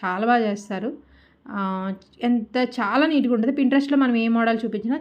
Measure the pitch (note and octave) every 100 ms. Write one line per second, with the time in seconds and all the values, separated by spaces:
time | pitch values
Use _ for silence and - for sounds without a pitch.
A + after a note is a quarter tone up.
0 | F#3 F#3 A3+ A#3+ G#3+ G3+ - F#3+ A3+ -
1 | - _ _ _ - G3+ F#3+ F#3+ F#3+ F#3+
2 | - - A#3+ A#3+ G#3+ B3 B3 B3 G#3 A#3+
3 | D#4+ D4 B3 A#3+ A3+ C#4+ C4+ C#4 C#4 C#4
4 | C4 A#3 A3+ A#3 A3+ A3+ A3+ G#3 A#3 D4+